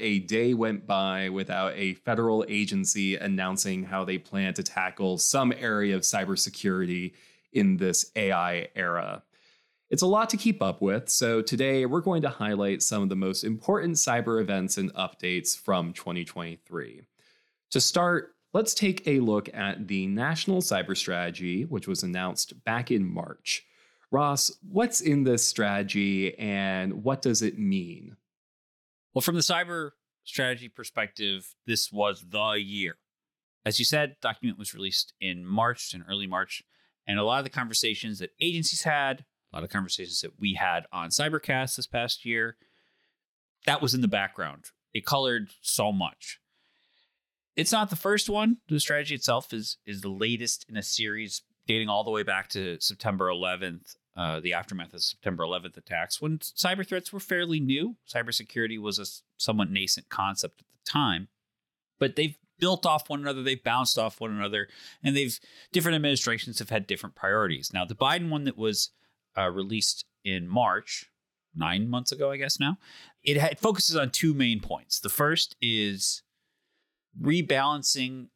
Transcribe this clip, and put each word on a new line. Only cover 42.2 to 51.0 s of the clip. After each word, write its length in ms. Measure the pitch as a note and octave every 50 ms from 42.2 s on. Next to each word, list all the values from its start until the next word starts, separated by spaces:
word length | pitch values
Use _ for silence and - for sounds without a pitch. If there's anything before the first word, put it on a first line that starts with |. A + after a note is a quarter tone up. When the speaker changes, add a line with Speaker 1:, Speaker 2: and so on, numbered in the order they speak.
| -
Speaker 2:
year, 300 | A#2+ A#2 A2+ A2+ A2+ - _ _ _ _ _ _ _ _ _ _ _ _ _ _ _ _ _ _ _ _ _ -
that 160 | D3 C#3+ C#3+
was 140 | D3 B2 -
in 80 | C3 B2
the 60 | G#2
background. 640 | G#2 G2+ G2 F#2+ - - F2 D2+ C#2 D2+ - - - _ _ _ -
It 140 | A2 -
colored 440 | - D3 C#3 C3+ B2+ A#2+ A#2 G#2 G2 - _ -
so 300 | - - - G#2 G#2+ G2+
much. 480 | F#2+ F2+ C#2+ - - - - - - _ _ _ _ _ _ _ _ _ _ _ _ _ _ _ _ _ _ _ _ _ _ -
It's 180 | - E3 - A3+
not 160 | G#3+ G#3+ G3+
the 80 | F#3
first 320 | D#3+ - G3 G#3 G#3 - -
one. 300 | G3+ G#3 G#3+ A3+ A#3+ - _ -
The 120 | D#3 D3
strategy 340 | - - D3 D3 D3 D#3 D3
itself 380 | B2+ - - A#2+ B2 C#3 - -
is, 260 | A2 G#2 - - - _
is 140 | G#2 G2+ G2
the 100 | G2 G2+
latest 560 | F#2+ G2 A2 A#2 A#2+ A2+ A#2+ A2+ - - - -
in 80 | A2
a 60 | G#2+ G2
series 600 | - - -